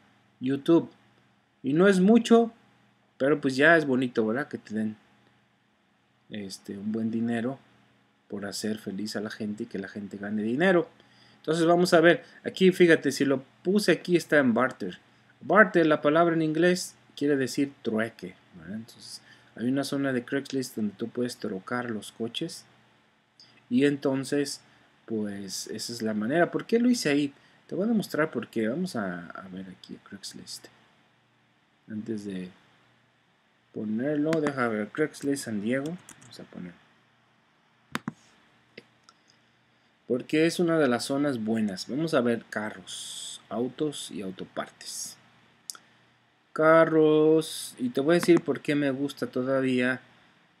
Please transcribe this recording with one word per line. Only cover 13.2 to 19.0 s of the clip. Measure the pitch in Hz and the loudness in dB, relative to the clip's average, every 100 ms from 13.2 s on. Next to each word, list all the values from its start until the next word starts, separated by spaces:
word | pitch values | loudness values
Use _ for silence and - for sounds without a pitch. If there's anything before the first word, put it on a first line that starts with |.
lo | 135 135 - _ | 0 0 -4 _
puse | 180 202 196 | 0 2 2
aquí | 156 - 170 | 2 2 0
está | - 151 | 4 4
en | 131 | 4
barter. | 113 127 - 92 - _ _ _ _ | 2 0 -2 -10 -12 _ _ _ _
Barter, | 120 190 208 175 160 | 2 6 6 6 4
la | 151 | 4
palabra | 147 160 170 | 4 4 4
en | 165 | 2
inglés, | 156 156 175 180 - - _ - | 0 2 2 2 -2 -14 _ -4
quiere | 143 139 | 0 0
decir | 127 - 139 - | 0 -2 -4 -4
trueque, | 113 110 113 - 90 - _ 85 | -4 -2 -2 -6 -16 -16 _ -20
¿verdad? | 80 110 | -12 -12
Entonces | 113 113 | -12 -18